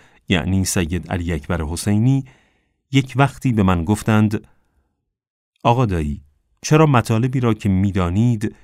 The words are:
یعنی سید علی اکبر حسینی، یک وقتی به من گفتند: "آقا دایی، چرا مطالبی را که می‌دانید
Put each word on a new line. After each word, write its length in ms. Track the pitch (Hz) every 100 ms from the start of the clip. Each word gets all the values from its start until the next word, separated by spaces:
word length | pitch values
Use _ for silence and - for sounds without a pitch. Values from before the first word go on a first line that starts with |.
| _ _ -
یعنی 360 | 92 90 95 95
سید 460 | 101 82 87 76
علی 220 | 95 85
اکبر 300 | 82 - 87
حسینی، 640 | 76 82 - 104 123 135 131 - _ _ _ _ _
یک 220 | 131 135 123
وقتی 380 | 139 - 131
به 100 | 110
من 200 | 95 90
گفتند: 640 | 82 107 - 107 107 104 - _ _ _ _ _ _ _ _ _ _ _
"آقا 220 | - 120 117
دایی، 360 | 87 73 69 - _ _ _
چرا 240 | - 156 156
مطالبی 540 | 127 104 113 127 131
را 140 | 120
که 160 | 110 104
می‌دانید 840 | 92 98 95 87 92 120 113 104 -